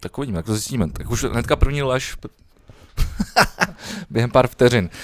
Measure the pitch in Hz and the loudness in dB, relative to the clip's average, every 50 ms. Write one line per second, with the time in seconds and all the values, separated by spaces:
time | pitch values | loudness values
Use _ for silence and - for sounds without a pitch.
0 | - - - 131 143 131 98 85 80 110 107 107 - - 139 120 98 76 - - | -16 -12 -10 -8 -8 -4 -4 -6 -2 -2 -2 -2 -2 -4 -2 -2 -2 -2 -2 -8
1 | - - 120 - - 117 104 117 120 - 151 143 - 135 143 147 139 131 127 131 | -6 -4 -2 -2 -2 -2 -2 -2 2 2 4 4 4 2 2 -2 -2 0 -2 -2
2 | - - - - - - - _ _ _ _ _ _ - - - - - _ - | -4 -6 -10 -12 -14 -16 -18 _ _ _ _ _ _ -20 -20 -20 -20 -10 _ 0
3 | - - - - 208 - - 254 - - - - 180 - - - - - 220 202 | 0 0 0 -4 -6 0 2 2 2 2 0 -4 -4 -4 -4 -14 -14 -12 -12 -12
4 | 175 - 101 113 117 120 - 131 123 120 - - 123 120 120 113 90 82 - - | -12 -4 -2 -2 -2 4 4 4 4 4 4 4 4 6 6 4 0 -2 -6 -12